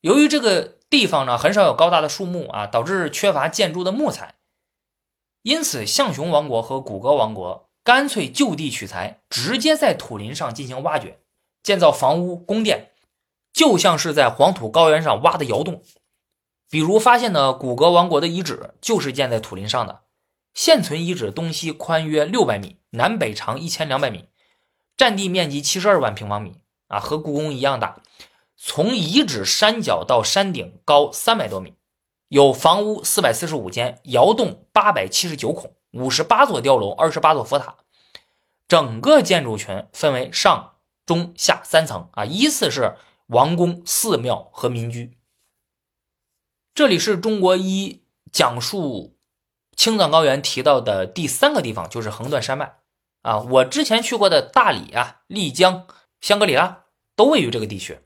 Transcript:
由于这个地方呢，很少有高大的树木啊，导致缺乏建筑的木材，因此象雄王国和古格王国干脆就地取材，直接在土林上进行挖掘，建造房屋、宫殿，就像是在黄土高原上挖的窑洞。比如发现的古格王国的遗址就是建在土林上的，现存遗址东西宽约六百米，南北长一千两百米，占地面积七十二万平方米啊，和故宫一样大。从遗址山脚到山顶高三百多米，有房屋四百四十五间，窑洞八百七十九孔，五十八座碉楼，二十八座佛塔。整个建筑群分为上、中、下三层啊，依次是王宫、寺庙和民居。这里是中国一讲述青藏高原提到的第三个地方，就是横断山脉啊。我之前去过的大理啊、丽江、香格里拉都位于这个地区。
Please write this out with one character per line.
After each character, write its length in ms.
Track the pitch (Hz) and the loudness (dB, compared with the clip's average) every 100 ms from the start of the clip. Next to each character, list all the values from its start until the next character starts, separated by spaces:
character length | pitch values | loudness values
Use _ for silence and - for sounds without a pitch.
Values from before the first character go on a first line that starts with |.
由 180 | 160 269 | 4 4
于 80 | 294 | 4
这 120 | 302 | 4
个 380 | 233 180 - _ _ | 2 0 -2 _ _
地 180 | 294 208 | 2 2
方 180 | 156 131 | 0 0
呢， 120 | 120 | 0
很 160 | 151 | 2
少 120 | 202 180 | 4 2
有 80 | |
高 160 | 117 170 | 4 4
大 100 | 175 | 4
的 80 | 151 | 0
树 180 | - 190 | -4 -6
木 220 | 175 147 | -8 -8
啊， 180 | 101 101 | -8 -2
导 160 | 117 | -2
致 260 | 135 190 160 | -2 -2 -4
缺 240 | - 202 | 0 0
乏 160 | 156 147 | 0 -2
建 240 | 156 190 | 0 -2
筑 100 | 165 | -2
的 80 | 180 | -4
木 200 | 214 294 | -2 -4
材， 240 | - 80 _ _ _ _ _ _ _ _ _ _ _ | -6 -14 _ _ _ _ _ _ _ _ _ _ _
因 200 | 226 311 | -2 -2
此 240 | 302 127 107 | -2 -6 -4
象 280 | - 269 | -2 -2
雄 160 | 147 165 | -2 0
王 180 | 147 151 | 0 0
国 140 | 117 | -4
和 180 | 113 131 | -4 -8
古 200 | 131 98 | -8 -6
格 140 | 120 | 0
王 200 | 147 110 | 2 2
国 360 | 101 90 - _ _ | -4 -10 -12 _ _
干 240 | - 254 285 | 2 2 2
脆 220 | 226 160 | -4 -6
就 260 | - 269 151 | -2 -2 -2
地 140 | 151 | -6
取 160 | - 98 | -8 -10
材， 340 | 90 95 - _ | -10 -10 -12 _
直 300 | - 131 254 | -8 -4 -2
接 180 | 311 311 | 0 2
在 200 | 262 160 | 0 -2
土 220 | - 104 | -8 -12
林 160 | 104 | -12
上 200 | 147 147 | -8 -8
进 140 | 117 131 | -8 -12
行 160 | 127 | -8
挖 160 | 165 151 | -4 -4
掘， 200 | 104 - _ _ _ _ | -8 -20 _ _ _ _
建 160 | - 196 | -2 4
造 120 | 165 | 4
房 280 | - 131 160 | 4 2 0
屋、 180 | 175 175 | -2 -8
宫 260 | - 208 | -6 -2
殿， 280 | 214 139 - _ _ _ _ _ _ | 0 -2 -6 _ _ _ _ _ _
就 240 | - 311 185 | 2 4 4
像 220 | 190 160 | 2 0
是 160 | 170 | -2
在 160 | 151 127 | 2 2
黄 240 | - 147 | 4 2
土 160 | 185 113 | 2 -2
高 220 | 156 165 | 4 4
原 100 | 156 | 4
上 180 | 160 107 | 2 2
挖 120 | 156 165 | 2 0
的 100 | 135 | -2
窑 180 | 110 | -2
洞。 200 | 170 160 _ _ _ _ _ _ _ _ _ | -4 -8 _ _ _ _ _ _ _ _ _
比 80 | 156 | -2
如 220 | 156 214 | 2 4
发 180 | 247 240 | 4 4
现 160 | 240 | 2
的 180 | 170 135 | 2 0
古 240 | 131 131 123 | 0 -6 2
格 140 | 160 | 4
王 180 | 175 175 | 4 4
国 140 | 151 | 0
的 60 | 170 | -2
遗 160 | 170 | -4
址 320 | 180 - - - | -6 -10 -14 -12
就 200 | - 214 | -4 -2
是 120 | 139 | -2
建 180 | 131 131 | -4 -2
在 100 | 113 | -2
土 160 | 110 92 | -6 -12
林 120 | 104 | -6
上 180 | 123 113 | -4 -6
的， 180 | - _ _ _ _ _ | -10 _ _ _ _ _
现 280 | - - 320 | -4 4 4
存 220 | - 151 | 2 -4
遗 120 | 170 180 | -4 -4
址 160 | 107 | -6
东 200 | 98 165 | -6 -8
西 200 | 156 160 | -6 -8
宽 360 | 151 - 165 160 | -10 -2 -2 0
约 160 | 151 | -2
六 220 | 151 240 160 | 0 0 0
百 140 | 101 | 0
米， 180 | 98 - _ | -6 -18 _
南 260 | 113 139 220 | -2 -2 0
北 160 | 127 | -4
长 260 | 101 - 127 | -6 -8 -8
一 80 | 165 | -8
千 200 | - 156 | -6 -4
两 120 | 135 | -2
百 120 | 139 | -2
米， 180 | 95 _ _ _ _ _ _ _ _ | -6 _ _ _ _ _ _ _ _
占 220 | 254 196 | 2 2
地 100 | 190 | -2
面 220 | 185 160 | -2 -2
积 100 | 143 | -4
七 200 | 143 190 | -4 -2
十 100 | 190 | 2
二 100 | 185 | 2
万 140 | 123 | 0
平 160 | 101 107 | -4 -8
方 100 | 104 | -8
米 220 | 101 - _ _ _ | -8 -16 _ _ _
啊， 120 | 101 | -8
和 180 | 117 156 | -6 -6
故 160 | 156 | -4
宫 180 | 143 156 | -4 -4
一 100 | 135 | -2
样 180 | 135 131 | -2 -2
大。 200 | 104 - _ _ - _ _ _ | -6 -8 _ _ -20 _ _ _
从 380 | - - 190 247 | -10 -2 -2 0
遗 280 | 156 220 | 0 0
址 220 | 214 127 98 | 0 -4 -4
山 360 | - 214 233 | 0 0 0
脚 220 | 190 87 | -2 -2
到 200 | 82 123 | 0 0
山 280 | 107 196 196 | 2 0 -2
顶 300 | 147 87 - | -4 -10 -12
高 280 | - 147 147 | 2 4 4
三 260 | - - 226 | -2 -2 -2
百 100 | 110 | -2
多 120 | 98 | -8
米， 160 | 92 _ _ _ _ _ _ | -12 _ _ _ _ _ _
有 240 | 139 139 | 6 6
房 320 | 131 160 185 | 6 2 2
屋 200 | 214 214 | 0 -4
四 180 | - - | -2 0
百 100 | 175 | 0
四 160 | 185 170 | 0 -4
十 80 | 151 | -8
五 140 | 92 | -8
间， 320 | 104 120 123 - | -6 -6 -6 -2
窑 280 | 123 165 | 4 4
洞 320 | 226 202 - _ | 4 -2 -6 _
八 180 | - 208 | 2 2
百 160 | 202 190 | 0 -2
七 220 | - 175 | -4 -4
十 80 | 147 | -6
九 160 | 113 | -6
孔， 220 | - - _ _ | -6 -10 _ _
五 180 | 117 131 | -8 -4
十 140 | 127 | -2
八 220 | 156 220 277 | 2 4 4
座 160 | 180 | 4
碉 160 | 131 131 | 2 2
楼， 140 | 101 | 2
二 180 | - 160 | 0 0
十 100 | 160 | 2
八 140 | 160 | 2
座 100 | 156 | 2
佛 160 | 117 143 | 0 -4
塔。 160 | - - _ _ _ - _ _ _ _ _ | -4 -18 _ _ _ -20 _ _ _ _ _
整 320 | 170 139 113 | 2 2 -2
个 220 | 262 302 | 4 4
建 220 | 175 180 | 6 0
筑 120 | 127 107 | -2 -8
群 320 | - 98 - | -8 -10 -12
分 180 | - 156 | -4 -2
为 180 | 127 131 | -2 -4
上、 440 | - 196 139 - _ _ _ - | 0 2 2 -2 _ _ _ -4
中、 280 | 170 175 - | -4 -4 -4
下 240 | - - | -2 -2
三 220 | - 160 156 | 2 0 0
层 240 | 101 85 | -8 -12
啊， 120 | - 107 | -10 -8
依 240 | 175 254 | -2 -2
次 200 | - 170 | 0 -4
是 260 | 135 113 - _ _ _ | -2 -4 -4 _ _ _
王 280 | 117 143 170 | 2 2 2
宫、 260 | 175 175 - | 0 -2 -6
寺 320 | - 220 139 | -4 -2 -2
庙 320 | 120 110 - | -2 -6 -8
和 160 | - 127 | -6 -6
民 220 | 123 113 | -4 -8
居。 260 | 120 120 _ _ _ _ _ _ _ _ _ _ _ _ _ _ _ _ | -10 -14 _ _ _ _ _ _ _ _ _ _ _ _ _ _ _ _
这 140 | - 285 | 0 2
里 120 | 175 | 2
是 180 | 220 190 | 0 -2
中 220 | 214 214 | -2 0
国 160 | 185 185 | 2 2
一 480 | 190 190 196 - _ _ _ | 0 -4 -6 -12 _ _ _
讲 280 | - 139 120 | 0 0 0
述 580 | 117 202 151 107 - _ _ _ _ _ _ - | -6 -6 -6 -6 -12 _ _ _ _ _ _ -2
青 220 | - 220 | 0 2
藏 140 | 165 | 4
高 140 | 160 151 | 6 4
原 160 | 139 | 2
提 200 | 139 - | -2 0
到 200 | 131 135 | 2 2
的 240 | 117 98 92 | 2 -2 -2
第 220 | - 143 | -4 -6
三 260 | - 285 | 2 2
个 80 | 294 | 2
地 100 | 131 | -4
方， 160 | 107 82 | -6 -8
就 140 | 120 | -8
是 80 | 110 | -10
横 200 | - 117 | -10 -4
断 140 | 139 | -4
山 140 | - 135 | -4 -6
脉 220 | 147 _ _ _ _ _ | -8 _ _ _ _ _
啊。 180 | - 107 | -4 -4
我 240 | 117 131 | 2 4
之 220 | 127 285 311 | 4 0 0
前 160 | 226 | 0
去 140 | 233 233 | 0 0
过 140 | 196 | 4
的 120 | 160 | 2
大 300 | - 262 220 | 2 2 2
理 200 | 117 - | 0 -4
啊、 300 | 117 120 - _ | -4 -4 -8 _
丽 240 | 196 165 | -6 -6
江、 360 | 123 185 185 - - _ _ | 4 4 4 -10 -20 _ _
香 180 | - 202 | -2 2
格 80 | 202 | 4
里 80 | 135 | 2
拉 280 | 180 - _ _ _ - | 0 -4 _ _ _ 2
都 100 | 247 | 4
位 140 | 294 | 4
于 100 | 135 | 0
这 100 | 117 | -4
个 60 | 107 | -6
地 120 | 101 | -10
区。 220 | - 78 | -12 -16